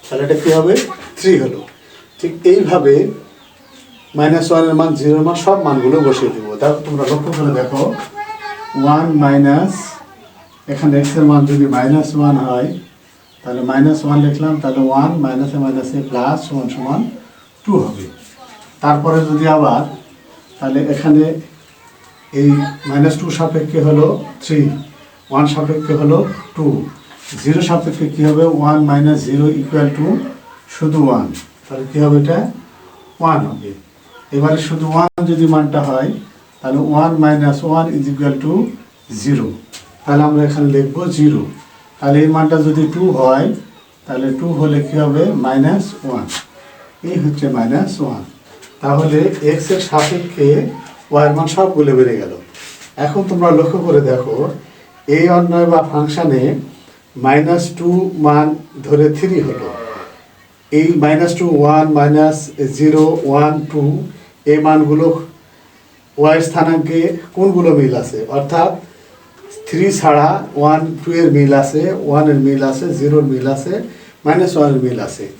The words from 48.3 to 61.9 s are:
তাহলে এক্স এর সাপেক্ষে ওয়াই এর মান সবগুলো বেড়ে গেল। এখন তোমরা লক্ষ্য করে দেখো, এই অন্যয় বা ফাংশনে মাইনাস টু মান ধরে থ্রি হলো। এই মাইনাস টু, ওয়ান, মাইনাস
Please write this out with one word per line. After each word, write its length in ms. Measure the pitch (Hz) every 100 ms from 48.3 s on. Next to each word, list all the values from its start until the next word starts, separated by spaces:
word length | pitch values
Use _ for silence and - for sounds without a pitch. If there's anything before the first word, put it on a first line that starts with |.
| - - - - _
তাহলে 380 | 139 143 156 151 190 -
এক্স 300 | 147 - -
এর 100 | 185
সাপেক্ষে 840 | - 156 151 175 - - 143 147 - - - - -
ওয়াই 180 | 147 147
এর 60 |
মান 120 | 156 165
সবগুলো 480 | - 185 156 143
বেড়ে 220 | 127 127 107
গেল। 200 | 92 87 - - - - -
এখন 280 | - 147 202 185
তোমরা 220 | 175 170
লক্ষ্য 280 | 156 160 185
করে 220 | 160 143
দেখো, 480 | 135 127 110 117 170 - - - - - -
এই 220 | 156 175
অন্যয় 360 | 175 170 170
বা 220 | 170 165 156
ফাংশনে 640 | 151 151 - 135 131 139 - - - - _ _ 135
মাইনাস 520 | 131 143 156 170 - -
টু 340 | 175 180 185
মান 400 | 156 147 147 151 156 - 131
ধরে 260 | 139 147 151
থ্রি 320 | 147 185 180
হলো। 280 | - - - - - - - - _ _ _ _ _
এই 220 | 151 165
মাইনাস 400 | 156 147 156 170
টু, 260 | - 175 147
ওয়ান, 240 | 147 156
মাইনাস 500 | 156